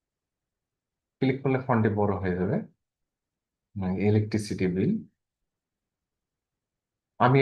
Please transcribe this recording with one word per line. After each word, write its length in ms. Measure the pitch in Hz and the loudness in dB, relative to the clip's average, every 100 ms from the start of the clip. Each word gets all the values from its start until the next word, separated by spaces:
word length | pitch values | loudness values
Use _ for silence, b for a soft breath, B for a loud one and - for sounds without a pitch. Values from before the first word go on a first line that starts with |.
| _ _ _ _ _ _ _ _ _ _ _ _ | _ _ _ _ _ _ _ _ _ _ _ _
ক্লিক 240 | 131 131 | 0 0
করলে 160 | 135 131 | 0 -2
ফন্টটি 360 | - 117 110 | 0 2 2
বড় 220 | 101 101 92 | 2 0 0
হয়ে 200 | 95 90 | -2 -2
যাবে। 200 | 92 175 - _ _ _ _ _ _ _ _ _ _ 101 92 92 | -2 -2 -6 _ _ _ _ _ _ _ _ _ _ -8 -6 -2
ইলেকট্রিসিটি 640 | 101 107 104 110 - 90 92 | 2 2 0 -4 -6 -4 -2
বিল। 260 | 90 131 226 - _ _ _ _ _ _ _ _ _ _ _ _ _ _ _ _ _ _ _ _ - | 0 -2 -2 -8 _ _ _ _ _ _ _ _ _ _ _ _ _ _ _ _ _ _ _ _ 0
আমি 200 | 123 135 | 2 4